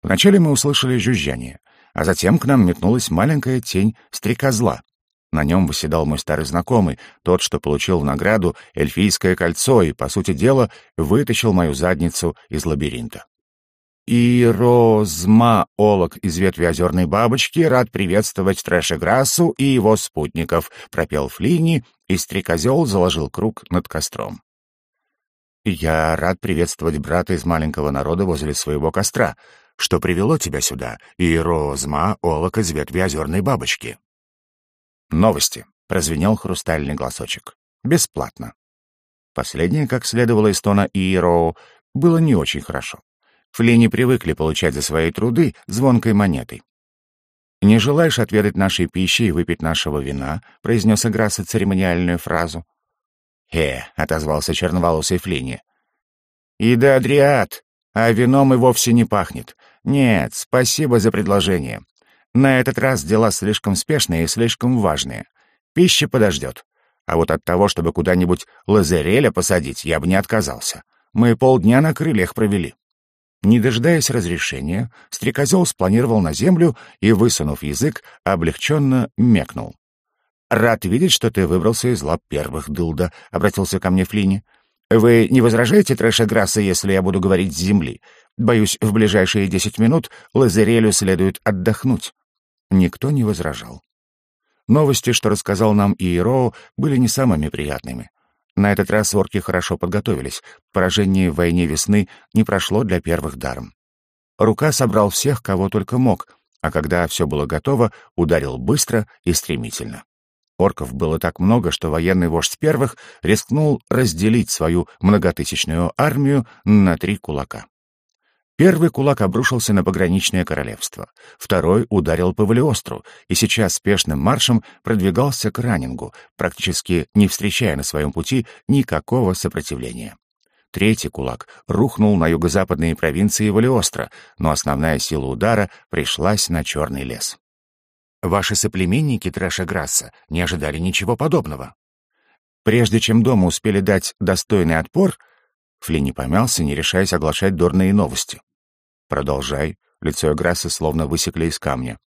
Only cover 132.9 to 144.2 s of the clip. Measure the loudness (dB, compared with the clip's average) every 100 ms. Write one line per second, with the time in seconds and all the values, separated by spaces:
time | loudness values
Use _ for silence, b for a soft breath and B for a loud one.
132.9 | 0 -2 0 0 0 0 2 2 0 -2
133.9 | -6 -10 B B -4 -2 -2 -2 -2 0
134.9 | -2 -2 -4 -4 -2 0 0 -2 B B
135.9 | -6 -4 -2 -2 -2 -2 -4 -4 -6 -6
136.9 | -6 -10 -8 -10 -12 _ _ _ _ _
137.9 | _ _ _ -2 0 0 -2 -4 -2 0
138.9 | 0 0 -4 -6 -6 -6 -6 -6 -6 -4
139.9 | -6 -6 b b -4 -4 -4 -6 -4 -4
140.9 | -4 -4 -2 0 0 -2 -12 -14 _ _
141.9 | _ _ _ _ _ _ _ 0 2 2
142.9 | 2 2 2 4 4 2 0 -2 0 2
143.9 | 0 -2 _